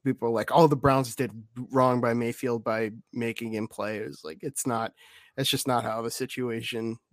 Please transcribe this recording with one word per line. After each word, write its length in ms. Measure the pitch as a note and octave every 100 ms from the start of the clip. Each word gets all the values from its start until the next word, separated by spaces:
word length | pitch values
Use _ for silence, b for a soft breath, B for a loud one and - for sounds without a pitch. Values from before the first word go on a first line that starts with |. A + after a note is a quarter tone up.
people 260 | C3+ B2+ A#2
were 60 |
like, 160 | A2 G#2+
"Oh, 140 | C#3 D#3+
the 100 | C#3+
Browns 380 | C#3 C3+ A#2+
did 160 | - B2 A2 A2 B2 B2
wrong 300 | C3 B2+ B2
by 140 | A#2+
Mayfield 500 | A#2 A#2 A#2 B2+ A#2
by 260 | A2 A2+ A2 A2+ -
making 400 | B2 A#2 A2 A#2
him 160 | A2 A2
play." 300 | - G2+ A2
It 100 | B2+
was 160 | -
like, 140 | D#2 D#2+
it's 240 | D3+ - -
not, 260 | A#2 A2+ - b b b -
that's 120 | C3
just 180 | C3+ -
not 180 | A#2+
how 180 | A2+ A2+
the 80 | A#2
situation 880 | - B2+ - B2 A2+ A2+ A#2 A2+ A2+ _